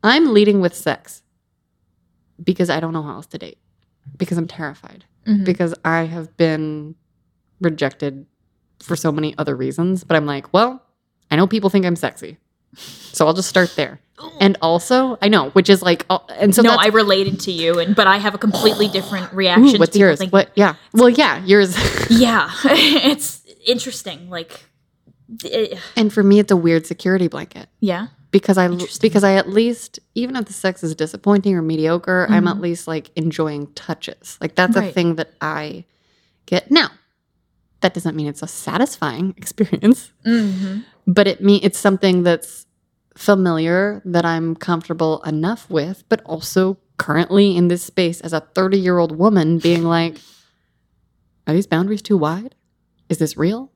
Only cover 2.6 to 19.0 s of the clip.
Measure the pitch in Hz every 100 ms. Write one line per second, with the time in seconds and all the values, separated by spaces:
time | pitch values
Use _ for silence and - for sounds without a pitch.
2.6 | 175 156 165 165 147 101 160 - 85 -
3.6 | _ _ _ _ 139 - 180 170 165 -
4.6 | 151 147 - - _ _ - 208 185 180
5.6 | 170 165 165 165 165 170 160 _ 165 156
6.6 | 156 151 151 165 _ _ _ _ _ _
7.6 | 175 156 139 - 143 135 147 _ _ _
8.6 | _ _ - 165 165 147 151 - 147 131
9.6 | 131 139 175 185 - 160 147 143 - 185
10.6 | 240 262 _ _ _ _ _ 147 185 220
11.6 | 196 202 180 170 135 - - 160 _ _
12.6 | _ - - - - - 156 175 185 190
13.6 | 175 - 135 - _ _ - 196 196 196
14.6 | 165 170 - 254 262 233 202 208 139 196
15.6 | 185 196 180 170 - 185 - - 202 196
16.6 | 226 233 208 214 208 190 196 185 - 175
17.6 | 165 170 170 208 196 202 208 202 214 208
18.6 | 220 202 208 196